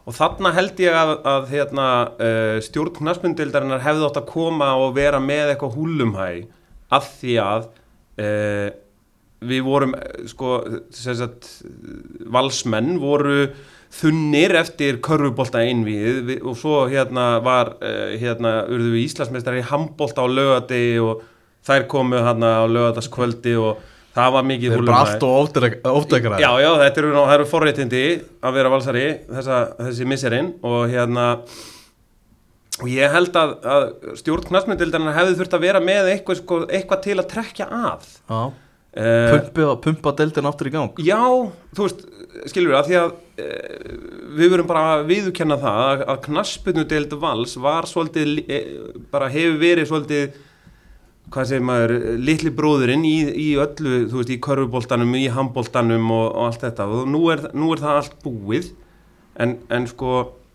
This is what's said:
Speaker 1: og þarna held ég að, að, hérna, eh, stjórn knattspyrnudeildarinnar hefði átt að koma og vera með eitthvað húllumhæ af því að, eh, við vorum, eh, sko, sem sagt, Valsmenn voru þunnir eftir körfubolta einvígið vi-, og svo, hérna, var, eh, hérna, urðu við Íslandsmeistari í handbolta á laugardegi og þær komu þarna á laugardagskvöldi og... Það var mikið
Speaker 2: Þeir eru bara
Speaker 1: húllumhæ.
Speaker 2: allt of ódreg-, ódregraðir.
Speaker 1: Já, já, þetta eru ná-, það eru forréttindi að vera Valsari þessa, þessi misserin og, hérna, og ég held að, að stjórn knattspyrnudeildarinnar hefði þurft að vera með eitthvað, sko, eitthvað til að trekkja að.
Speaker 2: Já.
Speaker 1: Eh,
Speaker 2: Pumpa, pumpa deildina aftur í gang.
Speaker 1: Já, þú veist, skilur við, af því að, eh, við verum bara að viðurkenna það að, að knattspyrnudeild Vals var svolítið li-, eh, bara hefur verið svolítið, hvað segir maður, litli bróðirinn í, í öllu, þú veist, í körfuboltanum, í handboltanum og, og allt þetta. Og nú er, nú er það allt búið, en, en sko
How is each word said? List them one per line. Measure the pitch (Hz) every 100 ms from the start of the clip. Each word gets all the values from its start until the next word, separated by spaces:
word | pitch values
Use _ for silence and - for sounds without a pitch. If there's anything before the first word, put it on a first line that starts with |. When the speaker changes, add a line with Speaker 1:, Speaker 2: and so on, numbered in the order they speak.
Speaker 1:
og | -
þarna | 120 160 - 190
held | 170 196 190
ég | 180
að, | 165 160 151
að, | 139 139 127
hérna, | 143 139 139 131 123 120
eh, | - 113 113 110 110
stjórn | 110 151 160
knattspyrnudeildarinnar | 170 151 175 180 165 147 139 135 131
hefði | 135 156 151
átt | 147
að | 143
koma | 165 165 160 139 131
og | 131
vera | 127 143 143
með | 135 147 147
eitthvað | 139 143 120
húllumhæ | 160 156 117 95 95 87 98 _ _ - _
af | 135 143
því | - 127 117
að, | 98 110 113 - _ _ _ -
eh, | 104 107 104 101 101 - _ _ _ _ _ _
við | 120 131
vorum, | 131 139 135
eh, | 127 - - -
sko, | - 131 123 - 113 -
sem | - 120
sagt, | 120 120 - - - - 65 - - - -
Valsmenn | - 123 135 - 123 110 127 180
voru | 139 143 143 143 139 139 - - _
þunnir | - 165 160 151 147 185 170
eftir | 165 - 143 120
körfubolta | - 156 143 123 131 117
einvígið | 117 120 107 104 110 131
vi-, | 120 131
og | 131 117
svo, | 151 147 127
hérna, | 139 127 127 123 117
var, | 123 127 117 -
eh, | 107 104 104 107
hérna, | 120 113 117 110
urðu | - 123 117
við | 117
Íslandsmeistari | 139 151 131 127 117 127
í | 120
handbolta | 143 156 - 143 -
á | 127
laugardegi | 131 139 127 113 127 120 117
og | 113 110 - _ _ _ -
þær | 139 -
komu | 143 127 123
þarna | 117 117 113
á | 113
laugardagskvöldi | 113 117 117 113 117 - 123 117 120 117
og... | 110 107 - - _ -
Það | 123
var | 135
mikið | 131 127 120
Speaker 2:
Þeir |
eru | 113 120
bara | 120
Speaker 1:
húllumhæ. | 139
Speaker 2:
allt | 107
of | 131 131 151
ódreg-, | 139 120 107
ódregraðir. | 127 135 147 139 113 101
Speaker 1:
Já, | 139 123
já, | 151 160
þetta | 139 143
eru | 151
ná-, | 143 139
það |
eru | 143
forréttindi | 147 165 156 139 127 127 139 170 - -
að | 127
vera | 131 127
Valsari | 135 127 120 143 156
þessa, | - 123 131 127 120
þessi | - 123 120 127
misserin | 135 131 117 175 170
og, | 120 120 117
hérna, | 123 120 120 120 120 - - - - - _ _ _ _ _ _ _ _
og | - 123
ég | 131 139
held | 160 180 180
að, | 156 -
að | 120 143 135 - - -
stjórn | - 165 -
knattspyrnudeildarinnar | 185 190 180 170 160 156 151
hefði | 185 180
þurft | 180 175
að | 175
vera | 196
með | 175 202 185
eitthvað, | 196 202 180
sko, | - 170 165
eitthvað | 185 190 190
til | 196 196
að | 185
trekkja | 220 226 - 196
að. | 233 208 85 - -
Speaker 2:
Já. | _ 113 123 - _ _ _
Speaker 1:
Eh, | - 113 117 117 147 147
Speaker 2:
Pumpa, | 165 151 123
pumpa | 156 156 147
deildina | 143 156 156 143
aftur | 143 143
í |
gang. | 156 127 -
Speaker 1:
Já, | 160 214 247 254 226 - -
þú | - 196
veist, | - - 101 - -
skilur | - 190 175
við, | 135
af | 147
því | 180
að, | 135 - -
eh, | - 71 - - - - - - - -
við | 151 175
verum | 180 165
bara | 170 160
að | 156 151
viðurkenna | 196 196 180 160 139
það | 127 104
að, | 131 139
að | 139 131
knattspyrnudeild | - 151 208 - - 165 156 156 147 147
Vals | 156 113 120 131
var | 131 160 165
svolítið | 175 160 156 147
li-, | 151 147
eh, | 139 - 71 - - -
bara | 143 135
hefur | 143 165 156
verið | 170 170 147
svolítið, | 156 147 151 143 - - _ - _ _ - _ _ -
hvað | - 117
segir | 131
maður, | 123 123 117 120 110 117
litli | 127 156 160
bróðirinn | 123 151 147 123 135 160
í, | 156 147
í | - 151
öllu, | 143 147 147 147 127 110
þú | 127
veist, | 117
í | 123
körfuboltanum, | 147 135 131 123 117 120 120
í | 127 135
handboltanum | 120 131 123 117 127 117 113 113
og, | 113 113
og | - 117
allt | 117
þetta. | 123 117 101
Og | 113 131
nú | 151 165
er, | 156 147
nú | 139 160
er | 160
það | 147 147
allt | 143 -
búið, | 147 117 98 123 180 - - _ _ _ _ -
en, | 120 117 -
en | 123 120
sko | - 131 127 123 - _